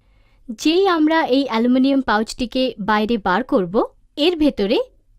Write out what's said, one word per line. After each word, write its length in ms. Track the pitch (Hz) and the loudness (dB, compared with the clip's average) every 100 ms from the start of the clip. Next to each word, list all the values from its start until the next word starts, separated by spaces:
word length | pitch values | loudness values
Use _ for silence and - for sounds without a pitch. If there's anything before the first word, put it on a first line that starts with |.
| _ _ _ _ - | _ _ _ _ -18
যেই 340 | 214 302 349 392 | -4 0 2 2
আমরা 320 | 330 302 320 269 | 2 2 2 2
এই 160 | 269 277 | 0 0
অ্যালুমিনিয়াম 540 | 226 247 254 269 269 | 0 2 2 2 0
পাউচটিকে 640 | 254 208 220 - 240 262 262 - | 0 -2 -2 -6 -6 -2 -4 -4
বাইরে 360 | 202 214 214 233 | -2 0 0 -2
বার 240 | 190 185 | 0 -2
করব, 320 | 262 262 175 220 480 _ _ - | 0 -2 0 -2 -2 _ _ -2
এর 160 | 320 330 | -2 2
ভেতরে 400 | 302 - 196 320 523 _ _ | 0 0 -2 -2 -2 _ _